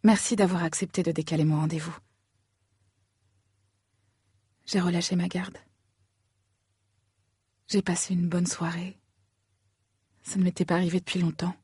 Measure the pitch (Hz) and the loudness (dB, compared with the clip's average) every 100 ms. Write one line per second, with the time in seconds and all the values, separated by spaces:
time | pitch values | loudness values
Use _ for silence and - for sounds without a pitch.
0 | 220 208 - 220 190 180 170 - 185 - | 6 4 2 2 2 2 -2 -2 -4 -2
1 | 170 160 156 160 156 151 156 160 160 - | 0 -2 0 2 2 2 0 -4 -8 -12
2 | _ _ _ _ _ _ _ _ _ _ | _ _ _ _ _ _ _ _ _ _
3 | _ _ _ _ _ _ _ _ _ _ | _ _ _ _ _ _ _ _ _ _
4 | _ _ _ _ _ _ - 196 175 175 | _ _ _ _ _ _ -4 0 2 0
5 | - 180 180 180 185 - _ _ _ _ | 0 -2 -2 -4 -8 -14 _ _ _ _
6 | _ _ _ _ _ _ _ _ _ _ | _ _ _ _ _ _ _ _ _ _
7 | _ _ _ _ _ _ - 202 190 175 | _ _ _ _ _ _ 0 0 0 -2
8 | - 180 175 175 175 - 165 170 185 - | 0 0 0 0 -2 -2 -4 -4 -8 -12
9 | _ _ _ _ _ _ _ _ _ _ | _ _ _ _ _ _ _ _ _ _
10 | _ _ - 196 180 - 175 175 175 180 | _ _ -6 0 0 0 0 2 2 0
11 | - 185 170 156 180 - | -2 0 0 0 -6 -6